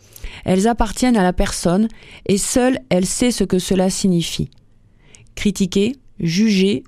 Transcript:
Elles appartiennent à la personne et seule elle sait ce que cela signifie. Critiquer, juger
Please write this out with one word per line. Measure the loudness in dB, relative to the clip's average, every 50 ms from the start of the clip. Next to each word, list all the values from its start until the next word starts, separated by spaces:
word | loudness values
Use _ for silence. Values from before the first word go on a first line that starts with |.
| _ -20 -20 -16 -16 -16 -16 -8 -4
Elles | 0 0 2 2 2
appartiennent | 2 0 0 -2 0 0 0 2 4 4
à | 2
la | 2 2
personne | 0 -2 -2 -2 -2 0 0 2 2 0 0 -4 -8 -20 -20 -20 -8 -2 -2
et | 0 0
seule | 0 -2 0 2 2 2 0 -2 -2 -2
elle | 0 0 0
sait | -2 -2 0 0 0
ce | 0 0 0
que | 0 0 -2
cela | 0 0 0 0 0 0
signifie. | 0 0 0 2 2 0 0 -2 -4 -6 -8 -8 -10 -16 -20 _ _ _ _ _ _ _ _ -20 -20 -20 -20 -20 -10
Critiquer, | -4 -2 -2 0 0 -2 0 0 0 0 0 -2 -6 _ -20 -10 -6
juger | -4 -2 0 2 2 2 2 2 2 2 0 -2 -4